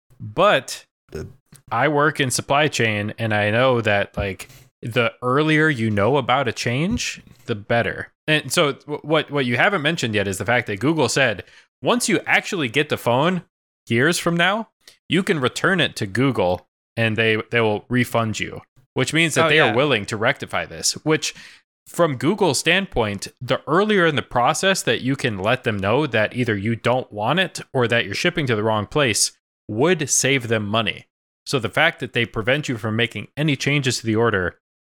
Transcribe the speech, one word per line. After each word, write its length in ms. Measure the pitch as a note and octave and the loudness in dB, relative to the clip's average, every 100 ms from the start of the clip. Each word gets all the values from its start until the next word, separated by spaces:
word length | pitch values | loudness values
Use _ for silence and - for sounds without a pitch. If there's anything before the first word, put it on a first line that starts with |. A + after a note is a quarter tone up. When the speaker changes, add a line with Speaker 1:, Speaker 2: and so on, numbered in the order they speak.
| _ - | _ -16
Speaker 1:
but 640 | A2 G#2 G3+ D3+ - - - _ _ - - - _ - - | -8 0 2 2 -2 -12 -16 _ _ -14 -14 -16 _ -20 -6
I 200 | A2+ C#3+ | 0 2
work 320 | C#3+ D3+ C#3+ | 2 2 0
in 100 | C3 | -2
supply 380 | - - C#3+ D3+ | -2 0 2 2
chain 440 | - A2+ G#2 G#2 - | 0 0 0 -4 -4
and 140 | A2+ | -2
I 180 | G#2+ G#2 | 0 2
know 300 | A2+ C3 A#2+ | 2 2 2
that, 340 | G#2+ G2+ G2 - | 2 0 0 -4
like, 320 | G2+ F#2 - - - _ | -6 -6 -14 -20 -20 _
the 300 | A#2 B2 A#2 - | -4 0 0 0
earlier 460 | B2 C3+ D#3 D3+ D#3 | 0 2 2 4 2
you 220 | B2 A2+ | 2 0
know 260 | G2+ G#2 C#3+ | 2 2 2
about 320 | A#2+ C3 B2 | 2 0 0
a 60 | |
change, 680 | - B2 B2+ F3+ A#3+ - - - - - | -2 -2 -2 -2 -2 -4 -10 -16 -12 -8
the 100 | G#2+ | -6
better. 580 | G2+ A#2 G2 - - _ - | -2 0 0 -4 -10 _ -2
And 260 | D3+ C3 | -2 0
so 180 | F3 D3 | 0 0
w-, 260 | B2 C#3+ D3 | -2 -8 -8
what, 280 | D3 D#3 C3 | 0 0 0
what 160 | C#3+ B2 | -2 0
you 120 | A#2+ | 2
haven't 240 | F#3+ G3 | 2 2
mentioned 340 | C#3+ E3+ A#2+ G#2 | 0 -2 -2 0
yet 120 | G2 | 0
is 80 | F#2 | -2
the 80 | G2+ | 0
fact 220 | A#2+ A2 | 0 0
that 120 | G2 | -2
Google 300 | C3+ D#3+ A#2+ | 0 2 2
said, 340 | C#3+ B2+ F2+ - - _ _ | 2 0 -2 -10 -20 _ _
"Once 260 | C#3 A#3+ - | 0 0 2
you 140 | F3 - | 0 2
actually 440 | F3+ - F#3 B2+ | 0 0 -4 -2
get 180 | C3+ D#3 | -2 -2
the 80 | A#2 | -2
phone 460 | B2+ B2 E3 F3+ - _ _ _ - | 0 2 2 -2 -6 _ _ _ -2
years 300 | A#2 D3+ E3+ | 2 2 0
from 200 | E3+ E3+ | 0 0
now, 320 | F3+ G#3+ G#3+ _ - - - | 0 0 -6 _ -20 -18 -2
you 140 | F3 | 0
can 160 | F#3+ D#3+ | 0 0
return 400 | B2 - D#3+ F#3 | -2 0 0 2
it 160 | C3 - | 0 -4
to 80 | G#2+ | -4
Google 600 | G2 C#3 A2 F2+ F2+ - _ _ - | 0 0 2 0 0 -6 _ _ -2
and 220 | A2+ G#2+ | 0 2
they, 200 | A2+ A2 - | 2 2 0
they 80 | A#2+ | 0
will 240 | A2 G#2 - | 2 0 -2
refund 500 | B2 A#2 A#2 A2 G2+ | 0 0 0 -2 -4
you." 220 | F2+ - - _ _ | -8 -10 -18 _ _
which 200 | B2+ C3 | -4 0
means 200 | D#3 E3 D#3+ | 2 2 2
that 100 | E3 | 2
Speaker 2:
Oh, 20 | |
Speaker 1:
they 60 | D#3 | 4
Speaker 2:
yeah. 140 | C#3 | 2
Speaker 1:
are 40 | A#2+ | 2
willing 300 | D3 A2 G2 | 2 0 -2
to 100 | G#2+ | -2
rectify 480 | A#2 - G#2+ F#2+ D#2 | -2 -2 -4 -6 -6
this, 280 | D#2+ - - | -4 -4 -2
which 300 | D3+ D#3 - - - - _ _ - | 0 0 -2 -10 -18 -20 _ _ -8
from 280 | - E3 A#2+ | 0 0 0
Google's 420 | C3 G3+ F#3 G#2 | -2 2 2 2
standpoint, 680 | D#3+ F#3 F#3+ B2 G#2+ G2 - - | 0 0 0 -2 -2 -4 -10 -8
the 200 | B2+ C3 - | -4 -4 0
earlier 380 | E3 G#3+ G3+ E3 | 0 2 2 2
in 100 | C#3+ | 0
the 60 | |
process 600 | - B2 B2+ D3+ F#3+ F#3 | -2 2 2 2 2 0
that 180 | - A2 | 0 0
you 140 | B2 C#3 | 0 -2
can 240 | B2+ G2 | -2 -2
let 240 | G#2 B2+ | 0 0
them 140 | A#2+ G2+ | -2 -2
know 280 | F#2+ B2+ D3+ | 0 0 0
that 280 | A2+ G#2 A#2+ | 0 0 0
either 200 | A#2 G#2 | -2 -2
you 200 | G#2+ A2+ | -2 -2
don't 360 | A#2+ B2+ - | 0 -2 -4
want 280 | G#2 A2 E3+ | -4 -2 0
it 200 | F3+ - - | -2 -6 -6
or 140 | C3 A#2 | -2 2
that 180 | A#2+ F#2+ | 2 0
you're 80 | |
shipping 320 | - F3+ E3+ C3 | -2 -2 -2 -2
to 100 | G#2+ | 0
the 80 | |
wrong 220 | A2 G#2+ G2+ | 0 0 0
place 460 | D3+ C3+ G2+ - - _ _ - | 0 2 2 -2 -6 _ _ -6
would 400 | G#2+ D#3+ E3+ C3+ | 0 2 2 0
save 380 | - C3 C#3 A#2 | 0 2 0 0
them 180 | A2 G2+ | -2 0
money. 400 | A2+ G2+ - - _ _ _ - | -2 -2 -6 -12 _ _ _ -6
So 100 | C3+ | -4
the 80 | G#2+ | -2
fact 300 | C3+ D#3+ - | 0 0 0
that 140 | B2+ | -4
they 120 | B2 A#2 | -4 -2
prevent 440 | A#2+ G#2+ D3 C#3+ | -2 0 0 -2
you 80 | A2+ | -4
from 180 | A2 A2 | -4 -2
making 320 | A#2 G#2+ - - | -2 -4 -10 -4
any 200 | D#3 C3+ | -2 0
changes 440 | C#3 C#3+ C3 - | 0 0 0 -2
to 60 | A2+ | -2
the 100 | A2 | 0
order 440 | A#2 G2 F2 - _ _ | 0 0 -2 -6 _ _